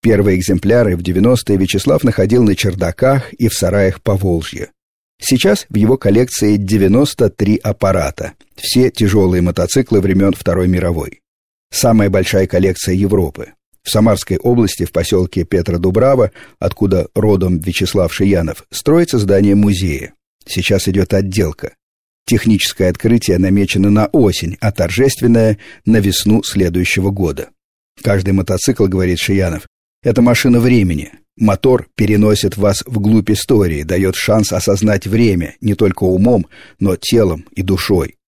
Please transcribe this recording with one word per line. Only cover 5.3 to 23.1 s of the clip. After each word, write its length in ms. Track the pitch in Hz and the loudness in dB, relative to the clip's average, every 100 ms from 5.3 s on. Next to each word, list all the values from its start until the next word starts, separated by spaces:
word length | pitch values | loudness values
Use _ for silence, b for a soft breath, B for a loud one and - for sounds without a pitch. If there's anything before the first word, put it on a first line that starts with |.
| 131 98 101 - | 0 2 -2 -2
в 60 | |
его 220 | 104 110 131 | 0 2 2
коллекции 600 | - 104 127 - 107 104 | 2 2 0 0 0 0
девяносто 760 | 98 107 95 110 143 - 113 | 0 2 4 2 0 0 -2
три 260 | - 101 107 | 0 0 0
аппарата, 760 | 107 98 98 95 73 - - - _ | -2 -2 0 0 -2 -6 -12 -14 _
все 380 | - - 123 127 | -14 -4 0 0
тяжёлые 500 | - 104 104 95 90 | 2 0 2 2 2
мотоциклы 580 | 87 85 90 - 123 107 | 0 0 -2 -2 0 0
времён 340 | 95 92 98 | 2 2 2
Второй 340 | 87 - 87 90 | 0 -2 0 0
мировой. 540 | 90 87 85 - - _ _ _ _ _ | 0 0 -4 -6 -14 _ _ _ _ _
Самая 380 | - 123 110 101 | -2 2 4 2
большая 360 | 98 90 98 95 | 0 0 0 0
коллекция 480 | 92 95 90 - | 0 0 -2 -4
Европы. 600 | 95 98 98 80 - - _ _ _ | -2 0 0 -2 -8 -18 _ _ _
В 80 | - | -4
Самарской 460 | - 113 190 - 92 | 0 2 0 -2 -4
области, 480 | 123 120 104 - | 0 0 0 -2
в 80 | 85 | -4
посёлке 500 | - 82 98 90 - | -4 0 0 0 -4
Петродубрава, 880 | 85 92 82 85 92 98 127 135 104 B B B | -2 -2 -2 -2 0 2 2 2 0 B B B
откуда 480 | 92 - 101 92 - - | -8 -2 -2 0 -2 -2
родом 420 | 104 98 92 87 | 0 0 0 -2
Вячеслав 560 | 87 - 92 101 85 | -4 -4 -2 -2 -2
Шиянов, 520 | - 101 95 82 - - | 0 0 0 -2 -8 -12
строится 480 | - - 160 170 127 | -6 0 0 2 -2
здание 380 | 98 98 101 101 | 2 2 4 4
музея. 560 | 104 92 92 69 - _ _ _ - | 2 0 -2 -6 -10 _ _ _ -10
Сейчас 400 | - - - - | -6 -2 -2 0
идёт 260 | 95 92 | -2 0
отделка. 600 | 98 101 95 85 - - _ _ _ _ _ | 0 -2 -2 -4 -4 -14 _ _ _ _ _
Техническое 640 | - 113 - 104 - - 92 | -4 -2 2 0 0 -2 -2
открытие 500 | 85 110 | 0 0